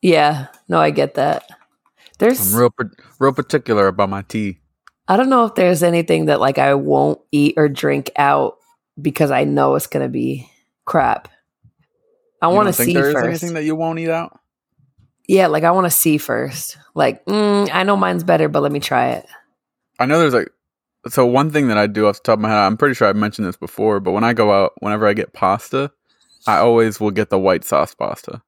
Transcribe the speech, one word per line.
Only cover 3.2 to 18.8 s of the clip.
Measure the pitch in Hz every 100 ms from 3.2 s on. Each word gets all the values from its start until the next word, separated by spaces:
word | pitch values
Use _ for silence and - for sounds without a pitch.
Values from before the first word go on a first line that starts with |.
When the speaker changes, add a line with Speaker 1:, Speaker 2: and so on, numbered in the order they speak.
| 135
Speaker 2:
particular | 127 - 147 - 107 98
about | 95 98
my | 98
tea. | 98 113 104 92 _ _ _ _ -
Speaker 1:
I | 196
don't | 262
know | 262
if | 226
there's | - 180 175
anything | 170 170 165 160 156
that, | 147
like, | 131 139
I | 139
won't | 139 143 139 147 151 _
eat | 147 147 160
or | 151
drink | 135 147 139 135 -
out | 143 143 135 - _ _ _ -
because | 147 - 147
I | 135
know | 143 143 139
it's | 139 -
gonna | 139 135
be | 123 127 135 123 _ _ _ -
crap. | 165 127 107 - _ _ _ _ _ _ _ _ _ _ _
I | 170
Speaker 2:
You |
Speaker 1:
wanna | 185 208
Speaker 2:
don't | -
think | 123
Speaker 1:
see |
Speaker 2:
there | 175 139
is |
Speaker 1:
first. | 147 117
Speaker 2:
anything | 165 175
that | 165
you | 156 160
won't | 165 165
eat | 165
out? | 160 170 _ _ _ _ _ _ _ _ _ -
Speaker 1:
Yeah, | 190 180
like, | 156
I | 170
wanna | 185 180
see | - 160 151
first. | - 113 135 131 - - _
Like, | - 135 - -
mm, | 208 208 202 202
I | 165
know | 190 196
mine's | 185 180
better, | 175 165 151
but | 147
let | 143
me | 143